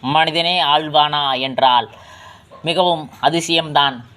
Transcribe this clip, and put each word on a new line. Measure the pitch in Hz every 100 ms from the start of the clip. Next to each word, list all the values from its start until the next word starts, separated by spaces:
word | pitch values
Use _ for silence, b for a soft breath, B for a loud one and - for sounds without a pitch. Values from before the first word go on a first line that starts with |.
| 127 151
மனிதனே | 160 156 170 180
ஆழ்வானா | 151 151 156 151 147 147 143 131
என்றால் | 131 127 131 123 110 B B B B B B - 156
மிகவும் | 170 180 165 151 -
அதிசயம்தான். | 139 165 165 165 160 147 143 127 120